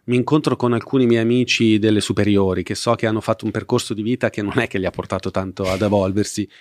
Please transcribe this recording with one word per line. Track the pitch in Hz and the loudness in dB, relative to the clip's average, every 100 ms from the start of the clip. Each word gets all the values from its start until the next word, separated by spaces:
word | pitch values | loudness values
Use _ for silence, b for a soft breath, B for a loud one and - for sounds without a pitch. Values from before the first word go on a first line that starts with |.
mi | - | -2
incontro | 123 127 151 147 | 0 2 0 2
con | 131 123 | 0 0
alcuni | 117 - 135 120 | 0 0 2 4
miei | 117 | 4
amici | 113 123 120 - 113 107 | 2 2 0 2 4 4
delle | 110 107 | 4 2
superiori | - 104 104 98 95 92 | 2 0 2 4 2 0
che | 87 101 | -4 -4
so | 117 | -2
che | 117 113 | 0 0
hanno | 107 | -2
fatto | - 110 | -2 -4
un | 113 | -4
percorso | 110 98 123 - | -6 -2 -2 -2
di | 107 | -6
vita | 107 127 113 | -4 -2 -2
che | - | -4
non | 101 123 | -4 -2
è | 113 | -2
che | 98 | -2
li | 92 | -4
ha | |
portato | - 101 95 95 | -4 -6 -6 -4
tanto | 95 95 - 92 | -6 -6 -4 -4
ad | 95 | 0
evolversi | 104 101 95 98 101 - 98 b | 2 2 2 0 -4 -6 -8 b